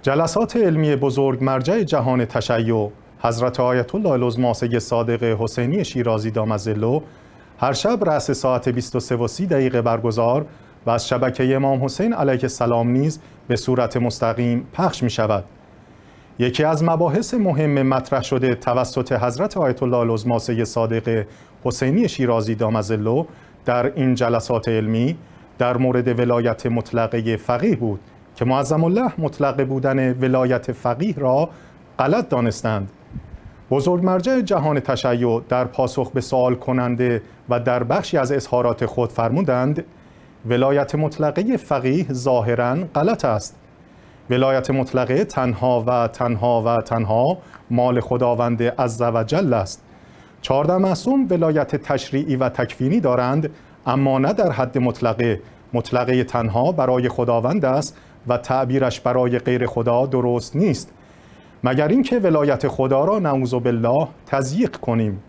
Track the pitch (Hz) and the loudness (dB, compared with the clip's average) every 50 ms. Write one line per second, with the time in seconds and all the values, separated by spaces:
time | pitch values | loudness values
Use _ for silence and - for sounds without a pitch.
0 | - 135 135 151 165 160 - 202 233 220 - 240 220 180 160 156 156 151 147 135 | 2 2 2 2 2 2 0 0 -2 0 2 2 2 2 4 2 2 2 2 2
1 | 139 139 120 135 139 135 131 123 131 135 135 131 127 139 190 226 202 147 160 143 | 0 0 2 2 2 2 2 0 0 0 0 0 0 0 0 0 0 0 0 0
2 | 120 131 127 127 120 110 - 120 110 - 123 117 113 113 117 110 104 104 - - | 2 2 2 0 0 0 -2 -4 0 0 0 0 2 2 2 0 0 -2 -6 -14
3 | - - - - - 117 117 113 123 127 123 - 127 123 127 127 120 - - 202 | -20 -20 -14 -2 -2 -2 0 2 -2 -2 0 0 2 2 2 0 0 -2 -4 -2
4 | 214 185 139 123 123 123 117 120 127 120 113 - 123 117 120 117 - - 123 117 | 0 0 2 2 0 0 0 0 0 0 0 0 -2 0 0 -2 -2 0 -2 0
5 | 117 117 117 113 117 117 110 104 113 110 - - 120 127 156 208 175 - - 127 | 0 0 0 0 0 0 0 0 -2 -4 -2 -2 -2 0 0 -2 -2 -4 -4 -2
6 | 120 117 110 107 107 113 107 113 107 110 110 104 95 110 107 104 107 113 131 156 | 0 0 0 0 -2 -2 -2 -2 -2 0 -2 -2 -2 -2 -2 0 0 0 0 -2
7 | 151 - - - - - - - - - - - - 131 139 - - 202 247 214 | -4 -8 -20 -20 -20 -20 -20 -20 -20 -20 -6 -2 -2 0 0 0 0 0 0 2
8 | 214 170 151 143 - - 135 - - 131 127 123 - 135 117 123 117 - - 123 | 2 0 0 0 0 -2 -4 0 0 0 0 0 0 -2 -2 -2 -6 -4 -4 -6
9 | - - 127 117 120 117 - - 190 185 165 139 131 127 127 120 113 120 117 113 | -2 -2 -2 -2 -2 -4 -2 -4 -2 0 0 2 2 2 0 2 2 2 0 0
10 | 110 120 107 117 117 117 123 143 151 151 - - - - - - - 113 117 117 | 0 -2 0 2 2 2 2 0 -2 -6 -14 -20 -20 -20 -20 -6 -2 -2 -2 0
11 | - - 127 120 131 127 123 - 131 127 135 135 139 135 139 127 131 135 - - | 0 -2 0 0 0 0 0 0 0 2 2 2 2 2 0 0 -2 -4 -2 -2
12 | 190 226 233 - 147 139 131 123 135 123 - - 120 117 117 117 117 120 120 131 | -2 -2 0 0 2 0 2 0 -2 -4 -2 -2 0 0 2 2 2 2 2 2
13 | 143 156 151 - - - - - - - 120 110 - - 127 123 120 113 - 127 | 0 0 -2 -6 -14 -20 -20 -20 -4 -2 -2 -2 0 0 2 2 0 0 0 0
14 | 120 120 117 - 123 113 113 120 120 120 120 120 - - - - 180 180 - - | -2 -2 -2 -2 -2 -2 0 0 0 0 0 -2 -4 -6 -4 -2 -2 -2 0 0
15 | 127 117 - - 110 107 107 98 92 - - - - - - - - - - - | -4 -2 0 0 0 0 0 -2 -2 -8 -20 -20 -20 -20 -20 -20 -20 -20 -20 -20
16 | - - - - - - - - 120 131 123 - 151 156 160 151 160 170 165 156 | -20 -20 -20 -20 -20 -20 -4 0 0 0 2 2 0 2 2 2 2 0 2 2
17 | 175 165 139 202 240 - - 247 202 185 147 139 156 147 143 139 131 131 135 131 | 2 2 2 0 -2 -2 -2 0 0 2 2 2 2 2 2 2 2 2 0 0
18 | 131 - 143 131 131 - 135 127 127 127 120 123 - 131 120 127 123 113 - 131 | 0 0 -2 -2 0 0 -2 0 2 0 0 0 0 0 0 0 0 0 -2 -4
19 | 123 - 135 117 120 123 117 127 190 208 - 196 160 131 120 - 139 123 123 123 | -2 -2 -2 0 0 -2 -2 -2 -4 -4 -2 0 0 0 0 0 0 0 2 2
20 | 117 117 113 110 104 123 120 113 - - 120 113 117 - - 120 113 110 113 113 | 2 0 0 0 0 0 -2 -2 0 -2 -2 -2 -2 -2 -2 -2 -2 0 -2 -2
21 | 110 120 113 113 101 - - - - - - - - 127 120 - 135 131 143 214 | -2 0 -2 -2 -2 -6 -12 -20 -20 -20 -20 -6 -4 -4 -2 0 0 0 2 2
22 | 240 180 - - 131 120 117 113 110 110 113 104 117 107 110 110 104 95 113 107 | 0 0 0 0 0 2 2 0 0 -2 -2 -2 0 0 0 -2 0 -2 -2 -2
23 | 104 110 117 143 165 - - - - - - - - - 120 123 120 139 - 160 | 0 0 0 0 -2 -4 -12 -20 -20 -20 -20 -8 -2 0 0 2 0 0 0 0
24 | 135 131 127 120 123 117 117 113 110 - 123 113 - 120 113 110 107 107 113 113 | 0 0 2 2 2 2 2 0 0 0 -2 -2 0 0 0 0 0 0 0 0
25 | 120 143 165 - - - - - - - - - 123 120 123 120 131 127 123 123 | 0 -2 -2 -6 -12 -20 -20 -20 -20 -20 -4 -2 0 0 2 2 0 2 2 2
26 | 120 127 120 113 123 120 120 120 117 117 110 - - 123 113 117 107 - - 117 | 2 2 0 0 2 2 2 2 2 0 -2 -2 -2 -2 -2 -2 -4 -2 -2 -2
27 | 113 110 - 117 110 117 113 101 - - 123 120 160 226 196 - 120 113 101 92 | 0 0 -2 -2 -2 0 -2 -2 -2 -2 -2 0 0 0 0 0 -2 -4 -4 -6
28 | - - - - - - - - 120 123 131 135 143 127 156 156 165 170 185 220 | -10 -18 -20 -20 -20 -20 -6 -4 0 0 2 0 2 0 0 2 2 2 2 0
29 | 262 226 - - 160 143 - - 147 139 131 135 139 131 135 135 127 139 135 135 | 0 -2 -4 -4 -6 -6 -2 0 -2 0 0 0 -2 -2 -2 -2 0 0 0 2
30 | 131 127 123 127 131 131 127 131 127 127 127 120 - - 120 - - 123 120 120 | 0 0 0 0 0 2 2 2 2 2 0 0 -2 -6 -10 -4 -2 -2 -2 0
31 | 175 220 180 - 143 127 127 143 160 160 - - - - - - - - - - | -2 -4 -2 -2 0 2 2 2 0 -2 -6 -18 -20 -20 -20 -20 -20 -18 -4 -2
32 | 131 139 180 233 - - 143 123 120 117 101 - - 117 110 101 98 98 - - | 0 2 2 0 0 0 0 0 0 0 -2 -2 -2 -2 -2 -2 -4 -8 -12 -20
33 | - - - - - - - - - - - - - - 127 139 139 175 180 175 | -20 -16 -16 -16 -14 -14 -20 -18 -20 -20 -20 -20 -6 -2 0 0 2 2 0 2
34 | 180 185 185 185 175 240 262 254 220 175 202 165 143 156 147 139 123 - 131 113 | 2 2 0 0 0 0 0 0 0 2 0 0 2 2 0 0 0 0 -2 0
35 | - 131 120 120 123 120 113 117 - - 123 123 127 120 - - 131 123 - - | 2 0 0 2 2 2 0 0 0 0 0 0 0 -2 0 -2 -2 -2 0 -4
36 | 123 120 - 131 123 - 135 131 127 127 123 123 - - 127 127 123 120 123 117 | -4 -2 -2 -6 -4 0 0 2 2 2 0 -2 -2 -2 -2 0 0 -2 0 0
37 | 127 123 120 110 - - - - - - 123 123 117 127 123 123 120 117 151 151 | 0 0 0 -2 -4 -8 -20 -20 -4 -2 -2 0 0 0 0 0 0 0 0 -2
38 | - - - 156 135 123 143 139 - - - 123 123 120 113 - 123 110 - - | -2 0 0 0 0 0 0 -2 -2 0 0 0 2 0 0 0 -2 -4 0 -2
39 | 120 113 - - 113 113 123 160 196 143 127 123 127 139 151 151 - - - - | -2 -2 0 -2 -2 0 0 0 0 0 0 0 0 0 -2 -4 -6 -10 -18 -20
40 | - - - - - - - - - 113 120 120 135 135 143 143 139 - - 147 | -20 -20 -20 -20 -20 -20 -20 -14 -4 -2 2 2 4 4 2 2 0 0 -2 -2
41 | 156 147 151 - 151 151 - 175 196 226 262 - - - 151 131 127 131 135 175 | -2 -2 -2 -2 -2 -2 0 0 0 0 -2 -2 -2 -2 -2 0 0 0 0 0
42 | 175 123 135 127 123 135 127 120 110 117 120 117 123 120 127 160 185 160 - 143 | 0 -2 -4 -2 0 2 2 2 2 0 0 0 0 0 0 -2 -4 -4 -2 0
43 | 151 202 226 - - 127 110 104 - - - - - - - - - - - - | 0 0 0 0 0 0 0 -2 -4 -8 -16 -18 -20 -20 -20 -20 -20 -20 -20 -20
44 | - - - - - - 123 127 131 135 135 131 127 - 135 135 127 127 - 131 | -20 -20 -20 -20 -6 -2 0 2 2 4 2 0 0 0 -2 -2 -2 0 0 -2
45 | 123 113 127 151 214 - - 139 127 123 113 98 123 127 123 120 110 120 123 120 | 0 2 0 0 0 -2 -2 -2 -2 -2 -2 0 0 0 0 0 0 0 0 0
46 | 117 113 - - 123 120 120 98 107 123 120 117 110 117 117 117 110 - 120 117 | 0 -2 -2 -2 -2 -2 -2 0 0 0 0 2 2 2 0 0 0 -2 -2 -2
47 | 113 98 110 113 123 151 185 185 - - - - - - 120 120 123 127 123 120 | 0 0 0 2 2 0 0 -4 -8 -20 -20 -20 -8 -2 0 0 2 2 2 0
48 | 113 - 123 120 127 120 120 113 120 120 120 113 117 120 - - 131 120 113 113 | 0 -2 0 0 2 0 2 2 0 0 0 0 0 -2 0 0 -2 -2 0 -2
49 | 120 117 113 117 113 107 147 175 196 147 120 110 95 95 - - - - - - | -2 0 0 0 -2 0 -2 0 0 2 0 0 0 -4 -8 -16 -18 -20 -20 -20
50 | - - - - - - - - - - 135 135 151 156 180 185 190 190 180 - | -20 -20 -20 -20 -20 -20 -20 -16 -2 0 0 2 2 2 2 2 2 2 0 0
51 | - 247 269 277 262 180 185 170 165 160 156 151 143 - - 143 - - 143 135 | 0 0 2 2 2 2 2 2 2 2 2 0 0 0 -2 -6 -2 -2 -2 -2
52 | - - - 135 147 - 131 127 131 123 - - 123 107 - - 127 131 180 240 | -2 -2 -4 -4 0 0 0 0 0 -2 0 -2 -4 -4 -4 -4 -2 0 0 2
53 | 170 131 123 123 123 123 135 156 156 147 - - - - - - - 131 123 135 | 2 2 2 2 2 2 2 0 0 -2 -8 -12 -20 -20 -20 -8 -4 -2 0 2
54 | 139 135 131 131 135 147 208 - - 175 127 107 131 123 - 135 123 123 113 - | 2 2 2 2 2 0 2 2 0 0 2 0 -2 -2 0 0 0 0 0 0
55 | - 117 110 101 120 117 104 98 - - - - - - - 120 113 - - 123 | 0 -2 0 2 0 0 0 -2 -6 -14 -20 -20 -16 -4 -4 -4 -4 0 0 0
56 | 123 117 127 127 117 - - 123 117 113 98 117 127 160 185 160 165 - 127 127 | 2 2 2 0 0 0 0 -2 -2 0 0 0 0 0 0 0 0 2 2 2
57 | 123 123 - - 120 117 117 117 113 123 165 208 156 131 131 143 156 - - - | 0 -2 -2 -2 0 0 0 0 2 0 0 0 0 0 0 0 -2 -4 -12 -16
58 | - - - - - 117 123 120 - - 131 131 135 123 131 135 131 123 110 - | -20 -20 -20 -16 -2 -2 -2 -2 0 -2 0 0 0 0 0 0 0 0 -2 -2
59 | - 127 123 127 127 123 120 123 120 127 123 123 123 113 - 120 113 120 120 120 | -2 0 2 2 2 2 0 0 0 0 0 0 0 -2 -2 -2 0 2 2 2
60 | 135 139 127 127 123 120 120 120 - - - 143 196 202 135 - - - - - | 0 0 0 0 0 0 0 -2 -4 -4 -2 0 0 0 0 -2 -6 -14 -20 -20
61 | - - - - - - - - - - - - - 123 127 131 151 151 202 269 | -20 -20 -20 -20 -20 -20 -20 -20 -20 -20 -16 -4 -2 0 2 2 2 2 2 2
62 | 262 - 254 247 196 180 160 151 147 143 135 123 - 135 - - 131 131 135 135 | 2 2 0 0 2 2 2 4 4 2 2 0 0 -4 0 0 0 2 2 2
63 | 147 180 208 220 185 151 139 135 131 117 123 123 120 127 120 117 110 117 123 147 | 2 2 0 0 0 0 0 0 0 -2 -2 -2 0 0 0 0 0 2 2 0
64 | 160 156 - - - - - 135 135 127 143 196 254 262 - - - - 117 113 | 0 -2 -8 -20 -6 -2 -2 -2 -2 -2 0 0 -2 -2 -2 -6 -4 -2 0 0
65 | 110 107 98 95 - | 0 0 -2 -6 -12